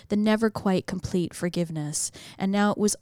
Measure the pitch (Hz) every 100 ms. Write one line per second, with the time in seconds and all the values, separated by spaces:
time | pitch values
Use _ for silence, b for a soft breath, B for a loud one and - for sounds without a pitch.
0 | B 208 214 214 220 - 202 185 - 185
1 | - 185 170 - 175 170 165 156 147 160
2 | - B B B 196 202 208 - 208 -